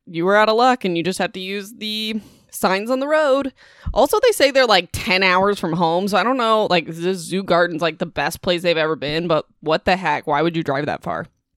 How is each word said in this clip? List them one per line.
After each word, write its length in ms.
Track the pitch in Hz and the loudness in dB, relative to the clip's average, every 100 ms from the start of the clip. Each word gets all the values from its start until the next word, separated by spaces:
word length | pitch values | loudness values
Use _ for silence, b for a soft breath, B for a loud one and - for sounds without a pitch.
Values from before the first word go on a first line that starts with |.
| - | -10
you 200 | 165 180 | -2 2
were 100 | 202 | 4
out 140 | 214 | 4
of 80 | 220 | 4
luck, 260 | 254 254 | 4 2
and 140 | 190 170 | 0 -2
you 60 | |
just 160 | 170 185 | -2 -2
had 140 | 180 196 | -4 -6
to 40 | |
use 340 | 185 202 196 - | -8 -8 -10 -10
the 420 | 214 214 220 220 - B B | -8 -6 -4 -6 -10 B B
signs 420 | - 202 190 220 | -4 -2 0 -2
on 80 | 262 | -2
the 80 | 285 | 0
road. 460 | 311 302 269 269 - B B B | 2 2 2 -2 -10 B B B
Also, 260 | - 277 427 | 2 2 4
they 100 | 494 | 2
say 200 | - 277 | 4 2
they're, 140 | 269 247 | 4 4
like, 240 | 190 180 | 4 2
ten 320 | - 220 185 | -4 -2 2
hours 360 | 190 185 202 202 | 2 4 2 0
from 140 | 175 | -2
home, 340 | 165 165 170 196 | 0 0 0 0
so 100 | 196 | 0
I 60 | |
don't 140 | 214 262 | 0 0
know, 300 | 226 220 202 | 2 2 2
like, 180 | 175 156 | 0 -2
is 140 | 165 | -4
this 160 | 175 190 | -4 -4
Zoo 260 | 156 180 | -4 -4
Garden's, 380 | 180 175 175 151 | 2 2 2 0
like, 180 | 165 165 | -4 -4
the 60 | 175 | -8
best 360 | 151 143 - | -4 -4 -4
place 200 | 196 175 | -4 -2
they've 160 | 175 160 | 0 0
ever 180 | 156 151 | 0 -2
been, 320 | 135 156 175 | -4 -4 0
but 180 | 156 - _ | -2 -2 _
what 260 | 147 160 - | -2 -2 0
the 120 | 185 | 0
heck? 300 | 175 139 160 | 0 -2 -2
Why 140 | 143 | 0
would 140 | 165 165 | 0 -2
you 80 | |
drive 220 | 151 139 147 | -4 -4 -4
that 180 | 78 | -6
far? 220 | - 80 - _ _ | -6 -8 -10 _ _